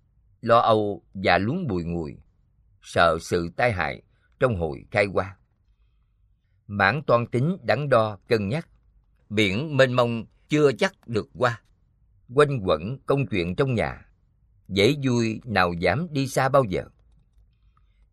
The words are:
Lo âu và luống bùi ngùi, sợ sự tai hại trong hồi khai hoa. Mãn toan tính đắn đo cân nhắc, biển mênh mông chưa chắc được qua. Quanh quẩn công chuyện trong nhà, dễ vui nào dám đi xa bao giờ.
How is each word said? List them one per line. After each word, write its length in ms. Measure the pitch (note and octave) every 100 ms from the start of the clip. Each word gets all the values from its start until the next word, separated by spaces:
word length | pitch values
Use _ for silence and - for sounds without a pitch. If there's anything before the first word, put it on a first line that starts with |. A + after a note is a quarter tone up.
| _ _ _ _
Lo 180 | A2+ A#2
âu 440 | A2+ A2 G#2 G2+ -
và 240 | G2 F#2+ F2
luống 300 | G2+ F3 D#3+
bùi 160 | F#2
ngùi, 340 | E2 F2 D#2 - _ _ _ _ _ _
sợ 360 | - - E2+ E2
sự 280 | - F2 E2+ -
tai 160 | B2
hại 300 | G2 D#2 B1 - _ _ -
trong 160 | E3+ G2
hồi 300 | D#2+ C2+ -
khai 140 | G#2 G#2
hoa. 320 | F#2+ F#2 F#2+ _ _ _ _ _ _ _ _ _ _ _ _ -
Mãn 340 | G2+ G2 A#2 -
toan 200 | A#2+ A#2
tính 300 | A#2+ C#3+ F#3+
đắn 260 | A#2 A2 C#3+
đo 280 | B2 A2 G#2 -
cân 200 | A2+ G2
nhắc, 200 | C#3+ - _ _ _ _ _ -
biển 480 | G#2 G#2 G2 D#3+ C#3
mênh 160 | C3
mông 320 | B2 A#2+ A#2 - _ -
chưa 220 | D3+ C#3+
chắc 360 | A2+ F#3+ - -
được 220 | A2 F2 -
qua. 240 | B2 A2+ _ _ _ _ _ _ -
Quanh 260 | B2 D3 C3+
quẩn 340 | F#2 D#2 F2+ C3+ -
công 220 | C#3 C#3
chuyện 280 | G2+ E2+ F#2
trong 180 | C3+
nhà, 320 | A#2 D2 B1 - _ _ _ _ _ -
dễ 280 | F#2+ G#2 D3
vui 380 | C3 A#2+ A2+ A2 B2+
nào 280 | G2+ F2+
dám 340 | F2 F2 G#2+ E3+
đi 160 | C#3+ C3+
xa 220 | - C3
bao 140 | C#3
giờ. 200 | A#2+ D#2+ - _ _ _ _ _ _ _ _ _ _ _ _